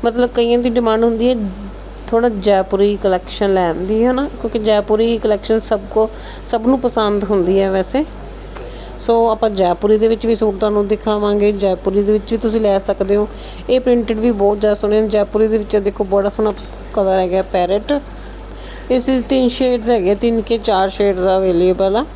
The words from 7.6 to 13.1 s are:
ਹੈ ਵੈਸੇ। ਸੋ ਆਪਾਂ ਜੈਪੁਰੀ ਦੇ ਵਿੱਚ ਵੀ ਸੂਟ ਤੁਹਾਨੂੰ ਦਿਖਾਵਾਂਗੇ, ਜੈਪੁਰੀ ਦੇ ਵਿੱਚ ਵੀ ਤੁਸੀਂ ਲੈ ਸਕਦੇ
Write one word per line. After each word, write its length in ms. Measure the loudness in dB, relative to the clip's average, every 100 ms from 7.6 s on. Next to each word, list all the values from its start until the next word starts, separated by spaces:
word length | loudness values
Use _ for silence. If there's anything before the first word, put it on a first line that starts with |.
ਹੈ 100 | 2
ਵੈਸੇ। 340 | 0 -2 -2 -4 -8 -16 -16 -16 -14 -14 -14 -16 -8
ਸੋ 140 | 0 2 2
ਆਪਾਂ 220 | 2 0
ਜੈਪੁਰੀ 460 | 2 0 2 2 4
ਦੇ 100 | 4
ਵਿੱਚ 180 | 0 0
ਵੀ 80 |
ਸੂਟ 240 | 0 0 0
ਤੁਹਾਨੂੰ 280 | 0 0 0
ਦਿਖਾਵਾਂਗੇ, 640 | -2 0 0 0 2 2
ਜੈਪੁਰੀ 500 | 2 0 0 0 0
ਦੇ 100 | 2
ਵਿੱਚ 200 | 0 0
ਵੀ 40 | -2
ਤੁਸੀਂ 240 | 0 0
ਲੈ 180 | 2 0
ਸਕਦੇ 380 | 0 -2 0